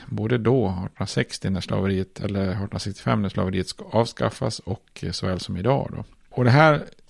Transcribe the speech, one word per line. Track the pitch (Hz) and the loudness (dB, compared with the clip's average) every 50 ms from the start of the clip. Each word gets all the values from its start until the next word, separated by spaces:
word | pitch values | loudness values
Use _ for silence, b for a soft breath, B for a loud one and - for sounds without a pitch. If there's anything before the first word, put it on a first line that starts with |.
| B | B
både | B 110 107 104 113 123 120 | B -6 -4 0 0 0 2
då, | 107 113 131 135 110 | 4 4 4 4 4
artonhundrasextio, | 95 95 90 95 101 - - 98 - - 135 127 - - - - 101 | 2 0 -2 -4 -8 -6 -6 -6 -4 -2 -2 -2 -2 -4 -6 -4 -2
när | 95 90 | -2 -2
slaveriet, | - - - 101 95 98 95 92 95 - - - | -2 -2 -2 0 0 2 0 0 -2 -4 -6 -8
eller | - 101 98 98 98 95 | -6 -4 -2 0 0 0
artonhundrasextiofem, | 92 98 98 104 - 107 - 104 98 - - 123 117 110 101 | 0 -2 -4 -4 -6 -6 -6 -6 -8 -6 -2 0 0 0 0
när | 95 | -2
slaveriet | - 98 95 92 95 95 90 - | -2 -2 -2 0 0 -2 -2 -4
ska | - - 202 | -6 -14 -10
avskaffas, | 196 - 110 120 117 - - 120 110 - - 127 120 - - | -2 0 0 0 0 -2 -4 -4 -4 -2 -2 -4 -4 -4 -6
och, | - - 101 - _ _ - - | -6 -8 -8 -8 _ _ -16 -10
eh, | - - | -8 -6
såväl | 87 - - 95 92 87 | -6 -4 -2 -2 -2 -4
som | - - 98 | -4 -6 -6
idag | 87 92 123 139 135 - - - | -2 0 2 2 0 0 -4 -8
då. | - - - - _ - - | -10 -12 -12 -16 _ -20 -10
Och | - - 123 | -2 2 4
det | 120 | 6
här | 120 147 156 156 147 147 - - - _ - | 8 8 8 8 6 4 0 -8 -16 _ -20